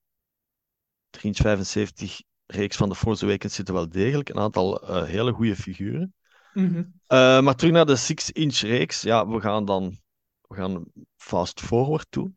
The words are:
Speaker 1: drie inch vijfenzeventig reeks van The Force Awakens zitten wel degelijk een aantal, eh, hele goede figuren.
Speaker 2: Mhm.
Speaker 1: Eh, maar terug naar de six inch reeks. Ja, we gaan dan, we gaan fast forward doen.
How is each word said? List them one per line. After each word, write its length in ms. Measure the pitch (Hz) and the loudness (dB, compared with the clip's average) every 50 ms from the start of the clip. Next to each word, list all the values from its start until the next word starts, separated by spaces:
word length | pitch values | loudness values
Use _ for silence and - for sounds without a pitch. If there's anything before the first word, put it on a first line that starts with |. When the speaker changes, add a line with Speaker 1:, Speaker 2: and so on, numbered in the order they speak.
| _ _ _ _ _ _ _ _ _ _ _ _ _ _ _ _ _ _ _ _ _ _ | _ _ _ _ _ _ _ _ _ _ _ _ _ _ _ _ _ _ _ _ _ _
Speaker 1:
drie 140 | - - - | -14 -8 -6
inch 120 | 107 101 | -4 0
vijfenzeventig 840 | - - 110 107 95 95 - - 107 107 - - - 107 95 - - - _ _ _ _ | 0 2 2 2 2 0 -2 -2 -2 -4 -4 -6 -10 -12 -12 -12 -14 -20 _ _ _ _
reeks 300 | - - 98 98 101 - | -10 -6 -4 -4 -2 0
van 120 | - 110 101 | 0 0 0
The 60 | 92 | -2
Force 300 | - - 110 110 98 - | -2 -2 -2 -2 0 0
Awakens 300 | 101 101 98 - 107 - | 0 0 -2 -2 -6 -8
zitten 200 | - 98 - 92 | -8 -6 -4 -2
wel 140 | 90 85 82 | -2 -4 -2
degelijk 400 | 80 95 98 120 143 147 143 - | -2 -2 0 0 0 -2 -4 -4
een 100 | - - | -4 -2
aantal, 440 | 104 107 - 98 92 95 - - - - | -2 -2 0 0 0 0 -2 -4 -6 -4
eh, 160 | 90 90 82 | -4 -4 -4
hele 280 | 78 82 101 117 127 117 | -2 -2 -2 0 0 0
goede 240 | - 113 113 98 | 0 0 0 0
figuren. 580 | 92 - - 92 - 98 104 120 147 175 190 - _ _ _ _ _ _ _ - | -2 -6 -10 -10 -8 -8 -6 -6 -6 -6 -8 -10 _ _ _ _ _ _ _ -4
Speaker 2:
Mhm. 320 | 202 190 180 175 170 175 - - _ _ | 0 0 0 0 -2 -4 -8 -10 _ _
Speaker 1:
Eh, 340 | - 131 131 127 127 131 131 | 2 6 6 8 8 8 6
maar 140 | 131 143 135 | 6 4 4
terug 160 | 123 - 165 160 | 4 4 4 6
naar 140 | 170 165 | 6 6
de 100 | 151 139 | 6 4
six 340 | 123 - - 160 - - - | 2 2 -2 -4 -6 -6 -8
inch 260 | - - 160 147 113 | -4 -2 0 0 0
reeks. 460 | - - 104 117 127 156 165 - - - | 0 -2 0 0 0 0 -2 -4 -4 0
Ja, 240 | 104 113 113 101 98 | 2 2 2 2 0
we 120 | 113 113 | -2 -2
gaan 240 | 101 107 101 110 107 | -2 -2 -2 -2 0
dan, 340 | 98 98 95 95 90 90 - _ _ _ _ _ _ _ _ | 0 -2 -2 -2 -4 -8 -12 _ _ _ _ _ _ _ _
we 140 | _ - 95 | _ -16 -10
gaan 300 | 98 92 95 95 87 82 - _ 107 110 _ _ | -8 -6 -6 -6 -8 -10 -14 _ -20 -20 _ _
fast 440 | _ - - - 92 87 - - - | _ -10 -4 -2 -2 -2 -2 -6 -10
forward 460 | - - 113 117 131 139 151 156 - - | -6 0 0 0 2 0 -2 -4 -6 -6
doen. 260 | - - - 190 190 | -8 -6 -6 -6 -8